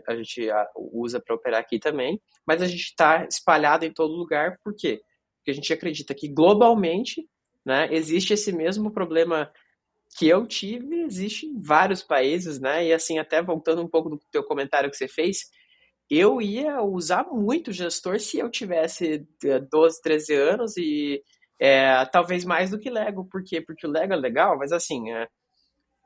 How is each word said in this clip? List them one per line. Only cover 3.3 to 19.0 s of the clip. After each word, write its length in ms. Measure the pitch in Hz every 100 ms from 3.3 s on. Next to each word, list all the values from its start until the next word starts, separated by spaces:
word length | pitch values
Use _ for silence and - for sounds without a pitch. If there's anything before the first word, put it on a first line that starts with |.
| - - 156 147 160
em 80 | 165
todo 220 | - 156
lugar, 440 | 170 170 147 165 -
por 100 | 208
quê? 280 | 208 160 104 _ _ _ _
Porque 120 | -
a 40 |
gente 160 | 139 -
acredita 420 | 160 175 147 -
que 140 | 139 147
globalmente, 960 | 139 170 208 233 226 175 185 254 - 320 _ _ _ 131
né, 220 | 135 160
existe 400 | 160 156 170 190
esse 200 | 208 208
mesmo 380 | 175 165 208 214
problema 600 | 208 175 160 165 160 143 _ _ _ _ _ _ -
que 100 | 156
eu 200 | 180 117
tive, 560 | - 202 240 269 339
existe 420 | 330 185 208 -
em 160 | 311 254
vários 420 | 147 151 196 185
países, 560 | - 143 135 175 170 139
né? 280 | 135 156 165
E 60 |
assim, 260 | 160 - 156
até 240 | 156 -
voltando 400 | 185 160 160 165
um 60 | 170
pouco 200 | 165 160
do 100 | 151 _
teu 120 | 151
comentário 460 | 139 143 139 147 139
que 60 | -
você 120 | 135
fez, 320 | - 175 196 - _ _ _ _ _ -
eu 320 | 151 202 254
ia 400 | 208 220 302 277
usar 420 | 202 185 160 185
muito 480 | 349 254 208 320 285
gestor 480 | 185 175 - 180 208
se 180 | - -
eu 120 | 240
tivesse, 760 | - 208 165 165 -